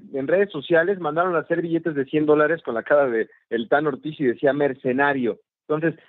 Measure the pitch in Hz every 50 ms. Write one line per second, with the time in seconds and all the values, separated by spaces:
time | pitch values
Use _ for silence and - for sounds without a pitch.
0 | 104 101 131 139 135 139 165 190 202 196 - 151 135 - 170 160 165 180 202 185
1 | 170 151 147 160 175 185 175 160 143 - 170 170 165 170 165 165 165 170 151 143
2 | 131 135 - 151 151 147 151 151 151 151 170 165 - - 120 113 107 - 147 147
3 | 143 131 117 113 107 - _ _ _ _ 117 113 117 104 147 143 156 151 135 -
4 | - 151 156 - 151 123 113 - - 139 131 147 147 139 127 - - 131 123 131
5 | 143 143 143 135 123 110 95 - _ _ _ _ _ - 151 156 156 165 160 -
6 | _